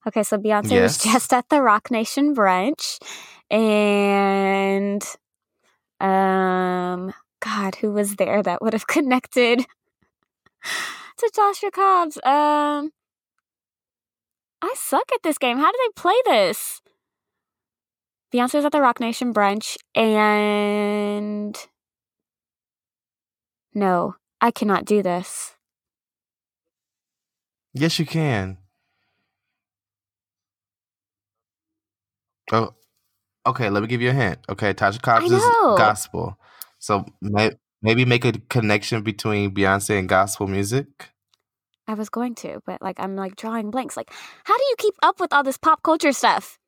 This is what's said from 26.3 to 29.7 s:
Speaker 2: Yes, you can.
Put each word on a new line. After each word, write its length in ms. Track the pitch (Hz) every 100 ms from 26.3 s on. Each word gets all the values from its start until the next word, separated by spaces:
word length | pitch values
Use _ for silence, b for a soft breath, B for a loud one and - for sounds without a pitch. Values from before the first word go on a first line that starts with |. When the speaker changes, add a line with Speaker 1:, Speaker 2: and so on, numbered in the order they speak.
| _ _ _ _ _ _ _ _ _ _ _ _ _ _
Speaker 2:
Yes, 260 | 131 160 -
you 80 | 151
can. 500 | 160 151 110 95 92 _ _ _ _ _ _ _ _ _ _ _